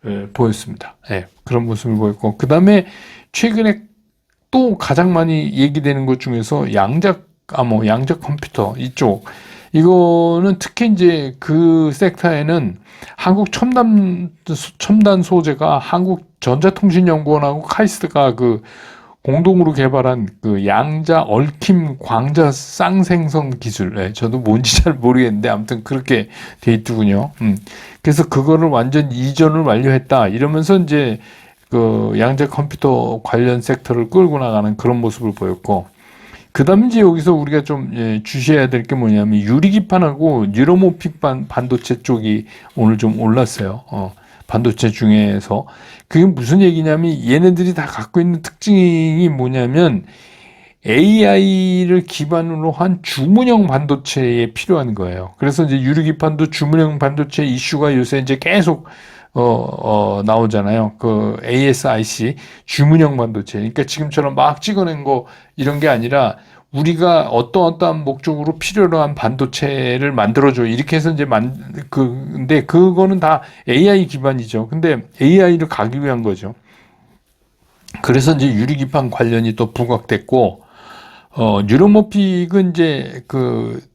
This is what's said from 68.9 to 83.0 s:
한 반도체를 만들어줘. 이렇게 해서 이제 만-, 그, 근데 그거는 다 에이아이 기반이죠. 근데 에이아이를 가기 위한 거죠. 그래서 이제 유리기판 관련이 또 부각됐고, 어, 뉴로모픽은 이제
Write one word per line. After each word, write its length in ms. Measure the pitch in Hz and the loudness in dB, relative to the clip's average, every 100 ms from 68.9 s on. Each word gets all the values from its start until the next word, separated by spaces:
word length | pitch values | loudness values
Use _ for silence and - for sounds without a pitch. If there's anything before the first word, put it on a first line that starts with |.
| 160 | 2
한 160 | 147 147 | -2 -2
반도체를 960 | 113 131 135 - 143 139 127 123 143 | -4 -2 -6 -4 -4 -4 -4 -2 -2
만들어줘. 540 | 127 104 113 139 123 117 | 0 0 4 2 2 -2
이렇게 300 | 117 147 160 | -2 -2 -2
해서 160 | 151 | 0
이제 140 | 156 143 | -2 0
만-, 480 | 113 123 131 - - 139 | 0 -2 -8 -14 -16 -8
그, 400 | 139 127 127 135 | -2 -2 -4 -10
근데 340 | 147 131 151 151 | -10 0 0 2
그거는 540 | 170 185 175 190 190 | 4 4 4 0 2
다 220 | 156 160 - - - | 0 0 -4 -14 -2
에이아이 400 | 123 196 196 160 | 2 4 4 0
기반이죠. 600 | 139 135 131 110 113 110 | -2 -2 -2 -4 -6 -4
근데 320 | 151 165 131 - - | -2 -2 -2 -6 0
에이아이를 480 | 135 190 180 170 160 | 4 6 4 2 -2
가기 360 | - 113 135 | -4 -4 -2
위한 200 | 143 123 | -4 -2
거죠. 320 | 110 92 98 120 _ _ _ _ _ _ _ _ _ _ _ _ - - | -2 -4 -8 -14 _ _ _ _ _ _ _ _ _ _ _ _ -20 -8
그래서 320 | - 123 135 | 0 2 2
이제 200 | 151 135 | 2 0
유리기판 560 | 107 123 147 135 147 131 | 0 -2 -4 -2 -2 -4
관련이 460 | - 120 113 113 107 | -4 -2 0 -2 -2
또 180 | 113 | -4
부각됐고, 880 | - 120 120 - 104 - 131 113 - _ - - - - - _ | -4 -2 -2 -2 -6 0 0 0 -2 _ -20 -20 -20 -20 -20 _
어, 300 | - 110 101 | -4 0 0
뉴로모픽은 1080 | 101 127 202 214 214 202 196 180 175 196 185 | 2 4 6 4 2 0 0 -2 0 0 0
이제 520 | 170 165 139 | 0 -2 -2